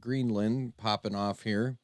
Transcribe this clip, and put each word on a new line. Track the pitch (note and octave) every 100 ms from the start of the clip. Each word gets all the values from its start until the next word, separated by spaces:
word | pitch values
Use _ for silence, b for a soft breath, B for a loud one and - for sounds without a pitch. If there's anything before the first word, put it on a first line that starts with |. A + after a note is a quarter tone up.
Greenland | A#2 C3+ B2 G#2 G#2+ B2 B2+ -
popping | A2 G#2 G#2+
off | G2+ G2+ G2
here. | A2+ G#2 B2 B2+